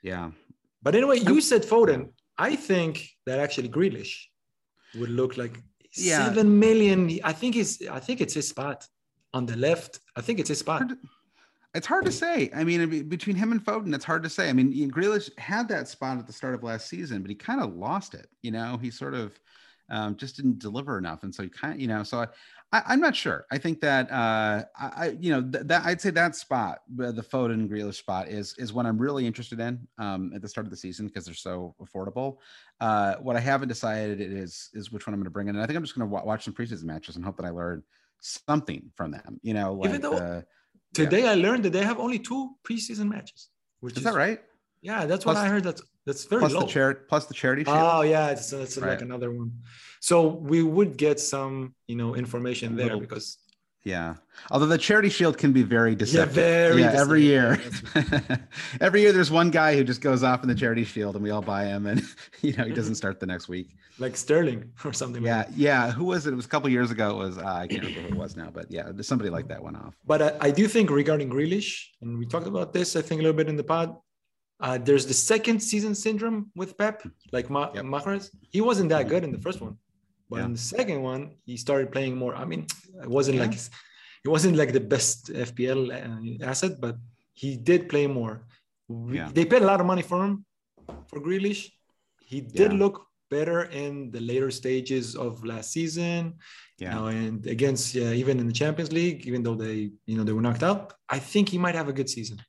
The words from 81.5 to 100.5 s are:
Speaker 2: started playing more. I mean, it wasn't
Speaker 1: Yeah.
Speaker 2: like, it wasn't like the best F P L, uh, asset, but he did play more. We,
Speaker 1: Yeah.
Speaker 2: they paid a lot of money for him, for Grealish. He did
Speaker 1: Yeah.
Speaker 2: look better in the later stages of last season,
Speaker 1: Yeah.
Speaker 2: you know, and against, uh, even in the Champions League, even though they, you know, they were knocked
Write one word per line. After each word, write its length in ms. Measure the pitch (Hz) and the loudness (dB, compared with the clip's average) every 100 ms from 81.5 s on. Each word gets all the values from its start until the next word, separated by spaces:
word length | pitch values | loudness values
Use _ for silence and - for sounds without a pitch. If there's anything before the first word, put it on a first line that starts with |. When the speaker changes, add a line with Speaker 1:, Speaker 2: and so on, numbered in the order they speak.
| 120 | -8
Speaker 2:
started 360 | 120 139 135 | 0 0 0
playing 240 | 135 131 127 | -2 -4 -4
more. 180 | 123 | -6
I 100 | - | -6
mean, 220 | - - 156 - - - | -6 -8 -8 -12 -14 -16
it 80 | 120 | 0
wasn't 280 | 131 135 131 | 2 4 2
Speaker 1:
Yeah. 60 | 117 | 2
Speaker 2:
like, 80 | 107 - - - - - - | -2 -8 -16 -20 -20 -20 -8
it 40 | 139 | 0
wasn't 280 | 156 180 156 | 4 6 6
like 160 | 139 | 4
the 80 | 127 107 | 2 2
best 360 | 135 - - - | 2 2 -2 -8
F 220 | 156 120 | -6 -6
P 140 | 120 127 | -2 0
L, 240 | 131 127 | 0 -2
uh, 520 | 123 127 113 113 110 | -4 -10 -10 -10 -8
asset, 360 | 127 135 185 135 | -6 -2 -2 -2
but 160 | 123 117 - _ _ | -6 -6 -12 _ _
he 220 | - 135 127 | -8 -8 -2
did 320 | 117 175 175 | 4 4 4
play 200 | 147 143 | 0 2
more. 380 | 131 113 110 - _ _ _ _ | 0 -4 -8 -16 _ _ _ _
We, 280 | 117 117 135 | -10 -6 -6
Speaker 1:
Yeah. 120 | 151 | 0
Speaker 2:
they 120 | 139 | 2
paid 180 | 165 247 | 6 6
a 40 | 196 | 6
lot 120 | 196 | 4
of 60 | 180 | 4
money 160 | 185 | 0
for 220 | - 175 | 0 -2
him, 200 | 202 196 - _ _ _ - - - | 0 -2 -8 _ _ _ -18 -18 -14
for 140 | - | -10
Grealish. 500 | 151 190 202 202 - _ _ _ _ _ | -4 -2 -2 -4 -10 _ _ _ _ _
He 200 | _ 135 | _ -10
did 320 | 120 170 202 | -6 4 4
Speaker 1:
Yeah. 60 | 196 | 6
Speaker 2:
look 280 | 196 196 _ _ _ | 4 2 _ _ _
better 320 | 143 160 170 170 143 | -2 0 0 -2 -6
in 280 | 143 143 131 | -8 -8 -10
the 100 | 117 117 | -8 -2
later 180 | 127 135 | 0 0
stages 640 | 120 127 131 127 131 117 | -2 -2 -2 0 -2 -2
of 300 | 113 123 113 | -6 -6 -6
last 260 | 113 113 107 | -8 -8 -6
season, 640 | 165 165 160 170 170 165 170 - - - _ | -4 -4 -2 -2 -2 -4 -8 -20 -20 -20 _
Speaker 1:
Yeah. 100 | 90 | -6
Speaker 2:
you 60 | 107 | -4
know, 100 | 110 | -4
and 400 | 113 110 110 110 | -2 -4 -4 -6
against, 480 | 117 139 123 - | 0 0 0 -2
uh, 60 | 127 117 120 | -2 0 0
even 180 | 131 131 | 2 0
in 60 | 117 | 0
the 40 | 113 | 0
Champions 280 | 147 156 156 | 0 0 -2
League, 340 | 160 175 147 127 | 0 0 -2 -6
even 160 | 123 | -4
though 100 | 117 | -2
they, 380 | 113 110 110 104 - - | -2 -4 -4 -6 -8 -4
you 100 | 110 | -2
know, 80 | |
they 80 | 107 | 0
were 100 | 110 | 2
knocked 220 | 120 | 0